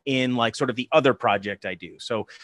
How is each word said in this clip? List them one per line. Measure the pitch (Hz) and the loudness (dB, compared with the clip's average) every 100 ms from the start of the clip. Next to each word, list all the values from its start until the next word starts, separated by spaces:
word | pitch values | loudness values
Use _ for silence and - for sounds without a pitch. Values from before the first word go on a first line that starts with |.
| 139 | -4
in, | 131 127 123 | 0 0 2
like, | 113 - | 0 0
sort | 131 | -4
of | 113 | -4
the | 123 | 2
other | 156 135 | 4 4
project | 120 117 101 101 98 98 | 4 2 0 -2 -8 -8
I | 92 | -10
do. | 85 - | -14 -14
So | - 113 98 - | -6 -6 -6 -14